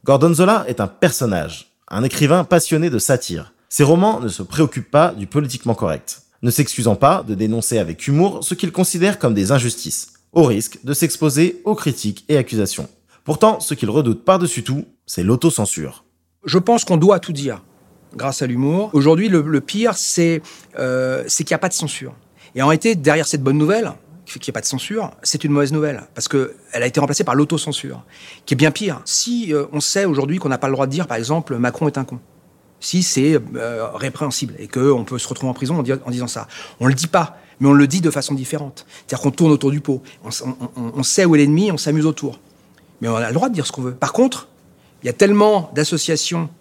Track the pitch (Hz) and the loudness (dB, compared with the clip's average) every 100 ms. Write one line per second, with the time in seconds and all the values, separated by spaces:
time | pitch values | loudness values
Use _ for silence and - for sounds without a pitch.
0 | - 139 165 160 185 220 - 110 98 - | 4 4 4 4 4 2 -2 -4 -4 0
1 | 160 - 117 90 76 - - _ _ 98 | 0 0 -2 -2 -4 -10 -20 _ _ -4
2 | 127 - 143 180 165 170 - 160 170 123 | -2 0 2 2 4 0 2 0 0 -2
3 | - 135 - 85 73 _ _ - 143 170 | 0 -2 -2 -10 -12 _ _ 2 4 6
4 | 208 220 117 92 92 147 156 - - 147 | 4 0 -6 -8 -8 -2 -2 -2 0 2
5 | 165 104 98 147 143 123 123 110 101 76 | 2 0 -6 -4 -4 -6 -4 -2 -2 -4
6 | - - _ _ 120 117 135 - 117 98 | -8 -18 _ _ -2 0 -2 0 0 4
7 | 139 185 - 98 110 113 - 117 85 80 | 4 2 -2 -2 -2 -2 -2 -2 -2 -6
8 | - 143 196 190 - 175 175 175 180 170 | 0 2 2 0 -8 -4 -4 -2 -2 0
9 | 190 196 131 101 95 135 120 - 80 - | 0 0 0 0 2 2 0 -6 -8 -10
10 | - _ _ 170 147 107 - - 123 - | -10 _ _ 4 4 2 -2 -10 -6 -2
11 | 165 - 156 135 175 - 208 214 151 117 | -2 0 0 2 0 0 -4 -2 -2 -2
12 | 104 101 - 147 - 110 98 - 69 _ | -4 -6 0 0 0 -2 -2 -4 -12 _
13 | _ _ - 151 220 220 - 151 107 131 | _ _ -6 2 4 2 -6 -4 0 2
14 | 127 110 - 185 175 - 120 139 - _ | 2 0 2 2 2 -4 -4 -6 -6 _
15 | - - 92 120 165 - 104 - 71 - | -10 -2 0 2 2 0 -4 -4 -8 -12
16 | _ _ _ _ 156 170 180 233 - 170 | _ _ _ _ 0 0 2 0 2 4
17 | 185 190 180 143 139 104 _ _ _ _ | 4 4 0 -6 -6 -8 _ _ _ _
18 | _ - 135 135 127 123 139 175 208 147 | _ -8 -6 -4 -2 0 0 0 2 4
19 | 143 160 214 175 147 143 143 202 226 185 | 6 4 4 2 2 -2 -2 0 0 0
20 | - - 170 165 - - - - 127 127 | -4 0 2 0 -6 -20 -18 -8 -4 -2
21 | 131 131 - - 160 160 185 - 151 - | -2 -4 -4 -4 -2 -2 -2 -4 -6 -8
22 | 131 - _ _ - 123 139 160 226 196 | -14 -18 _ _ -12 0 2 4 2 2
23 | 143 151 147 151 135 147 151 214 190 - | 2 2 0 0 0 2 2 2 -2 -8
24 | _ - - 131 - 113 - 131 - 220 | _ -20 -18 -12 -8 -6 -6 -6 -6 -6
25 | 185 - - 151 156 143 143 156 151 120 | -8 -6 -6 -2 2 2 2 0 -2 -6
26 | - - - 139 131 - - 120 127 139 | -14 -10 -2 0 -2 -8 -10 -4 -2 0
27 | 139 143 135 127 151 160 - 135 135 123 | 0 0 0 2 2 0 -4 -6 -8 -14
28 | - - - - - 131 156 - 208 123 | -18 -20 -20 -20 -4 2 2 2 -6 -6
29 | - - 233 240 208 151 139 147 - 202 | -4 -4 -2 -4 0 -2 -2 -4 -2 0
30 | 196 143 147 180 147 127 135 135 139 143 | 0 0 0 -2 -2 -2 0 0 0 -2
31 | 180 113 113 165 - 123 123 - 151 139 | -4 -4 -2 -2 -2 -2 -2 0 -2 -2
32 | 123 123 - _ _ _ _ _ - 175 | -6 -10 -16 _ _ _ _ _ -2 0
33 | 180 135 143 151 113 120 117 117 113 107 | 0 2 4 2 0 -8 -6 -6 -8 -6
34 | 135 - 147 - 127 - 104 127 135 127 | -8 -6 -6 -4 -8 -10 -8 2 4 4
35 | 104 123 - 139 131 123 135 170 123 131 | 0 -8 -8 -6 -6 -4 -4 -2 -2 -4
36 | 123 123 120 117 110 - - - 123 131 | -4 -6 -6 -10 -12 -16 -20 0 2 2
37 | 165 185 160 - - _ 139 143 139 180 | 2 0 0 -8 -20 _ 6 6 6 2
38 | 160 143 - 139 127 151 143 - - - | 0 -2 -4 -6 -6 -8 -10 -16 -20 -20
39 | - 127 143 135 165 143 139 147 143 127 | -10 -4 -4 4 4 4 2 -2 -4 -6
40 | - - 110 - 127 127 120 127 117 113 | -6 -18 -12 -10 -10 -10 -12 -10 -8 -4
41 | 127 - 185 156 143 156 208 156 - 156 | 0 2 6 6 6 4 2 0 -2 0
42 | 156 151 139 - _ _ _ _ _ _ | 0 -2 -8 -10 _ _ _ _ _ _
43 | 117 113 117 135 254 190 - - 127 123 | -4 -2 -2 0 0 -2 -4 -6 -8 -4
44 | 139 - 254 - - _ _ _ _ _ | -4 2 0 0 -14 _ _ _ _ _
45 | 123 120 202 208 214 202 165 147 151 160 | -8 2 4 6 4 4 0 -2 -2 -2
46 | - 156 - 170 156 - | -2 -2 -2 -4 -6 -10